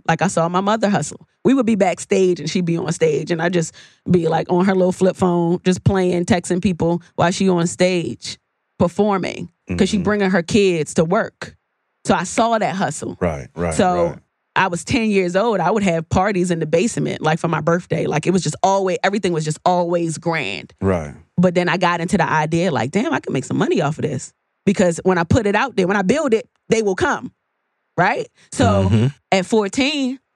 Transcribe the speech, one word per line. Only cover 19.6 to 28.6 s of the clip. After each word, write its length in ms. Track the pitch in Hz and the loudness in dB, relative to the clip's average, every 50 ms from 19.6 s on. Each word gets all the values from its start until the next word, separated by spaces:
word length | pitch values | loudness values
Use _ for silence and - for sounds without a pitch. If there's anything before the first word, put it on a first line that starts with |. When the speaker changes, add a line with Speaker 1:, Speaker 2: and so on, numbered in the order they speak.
| - | 0
Speaker 1:
always 540 | 185 180 175 175 170 175 175 170 165 156 170 | 0 2 2 0 0 0 -2 -2 -2 -6 -6
grand. 560 | - 170 165 160 123 98 101 76 69 - - - | -4 -4 -2 -2 -4 -6 -8 -10 -12 -14 -10 -4
Speaker 2:
Right. 340 | 95 98 92 85 78 73 69 - - _ - | -2 0 0 -2 -4 -8 -14 -18 -18 _ 0
Speaker 1:
But 180 | - 175 185 170 | 2 2 2 2
then 140 | 175 180 170 | 2 0 0
I 80 | 147 | 0
got 240 | - 175 170 175 170 | 0 0 0 0 -2
into 160 | 165 185 214 180 | -4 -2 0 0
the 100 | 160 - | 0 0
idea, 420 | 151 156 156 156 160 165 175 190 | 0 -2 0 0 0 0 0 0
like, 200 | 147 117 113 135 | -2 -2 -4 -2
"Damn, 220 | - 196 254 330 | -2 -2 -2 -2
I 80 | 277 - | -4 -4
can 120 | - - | -4 -4
make 120 | - 135 131 | -6 -6 -4
some 120 | - 131 | -4 -2
money 240 | 135 196 302 359 208 | -2 0 0 0 0
off 180 | 156 139 151 - | -2 -2 -4 -4
of 40 | |
this." 300 | - 151 - 120 - - _ _ _ _ _ _ - | -6 -6 -6 -8 -10 -14 _ _ _ _ _ _ -2
Because 340 | 196 196 - 196 175 170 - - | 0 2 2 2 2 2 0 0
when 120 | 185 185 175 | 0 2 2
I 60 | 170 | 2
put 220 | - - 262 208 | 2 2 2 2
it 80 | 202 202 | 2 0
out 200 | 208 247 262 - | 0 0 -2 -2
there, 100 | - 180 | -2 0
when 100 | 175 202 | 2 2
I 60 | 208 | 0
build 320 | 190 185 247 302 320 269 220 | 2 2 2 2 2 2 0
it, 140 | 214 - _ _ _ _ - | 0 -2 _ _ _ _ -2
they 140 | 226 226 | 0 0
will 120 | 220 202 185 | 2 0 0
come. 360 | - - 285 233 127 107 - _ _ _ _ _ _ _ _ _ _ _ _ - | 0 0 0 -2 -2 -6 -12 _ _ _ _ _ _ _ _ _ _ _ _ -2
Right? 320 | - 175 202 247 - 226 - _ _ _ - | 0 0 0 0 -2 -6 -10 _ _ _ -8
So 360 | - - | -2 2